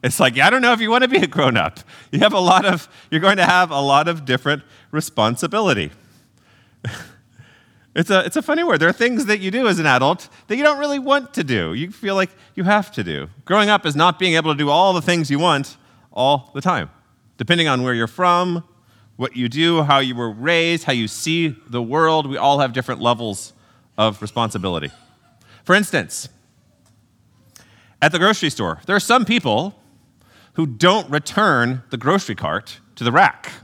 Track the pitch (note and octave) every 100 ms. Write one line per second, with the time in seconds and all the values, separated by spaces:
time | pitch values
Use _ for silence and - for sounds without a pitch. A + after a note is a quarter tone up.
0 | B2 - C3 A#2+ D#3+ B3+ B3 A#3 A3 A#3+
1 | B3+ B3+ - - C3+ A2+ D#2+ - - -
2 | - - G#3 G#3 F3+ F#3 G3 F3+ - -
3 | - D#3 F#3+ G3 F3+ F3+ F3+ C#3+ C#3 C#3
4 | D#3+ E3 C3 B2+ C#3+ D3 - - _ D3+
5 | - - G#2+ B2 E3 G#3 G3+ A2+ D2+ -
6 | _ _ _ _ _ _ _ _ - -
7 | - _ _ _ - _ _ _ _ -
8 | E3+ F#3+ - D#4 - D#4 F4 D#3+ E3 -
9 | A#3 A#3+ A3 G#3+ F#3+ A3 A#3+ F#3+ D#3 B2+
10 | C3 F#3 - - _ A3+ D4 C#4+ D4 C#4+
11 | B3+ C#4+ B3+ - D3+ A2+ E2 G2+ E3+ -
12 | G3+ G3 F#3 _ _ - F#3 G#3 G3 -
13 | F2 D2 D2 - - F#3+ G#3 G3+ E3+ C#3+
14 | E3+ E3+ F#3 E3 D#3+ D3 D3 D3+ F#3+ F3+
15 | D#3 F3 C#3+ C#3+ F3 C#3+ C3+ - _ _
16 | _ - C3 C#3+ - C3+ E3+ D#3 D2+ _
17 | _ _ _ _ A2 E3+ D#3+ B2+ B2+ A#2
18 | A2+ - F3+ F3 F3+ E3+ - _ _ _
19 | _ - C3 B2 B2 C3+ E3 E3 D3 C#3
20 | C3 B2 A#2 G#2+ C#3 E3+ E3 E3+ - B2+
21 | G#2+ - - E3 E3 C3 - A#2+ A#2 D3+
22 | D#3+ D#3+ C#3+ C3+ C#3 C#3+ C3+ A#2+ B2 B2
23 | A#2+ A#2+ A2+ G2 - _ _ _ _ -
24 | A2 G2+ G#2+ - A2+ G2+ F#2 E2+ D2 -
25 | _ _ _ _ _ - - F#3+ G3+ D3
26 | E2+ - - _ _ _ _ _ _ _
27 | _ _ _ _ _ - _ _ _ _
28 | D3+ E3+ F#3+ G#3+ D#3+ - F#2 D#2+ - G3
29 | - B3 A3+ A#3 C3 G#2+ F#3 - _ _
30 | _ _ _ _ _ - D#3+ A2 F3 G#3+
31 | F3 D3 - - G#3 C3+ A#2+ B2+ - B2
32 | B2 G3 - G#2 D2+ F2 - - _ -
33 | C3 C3 F#3 - - -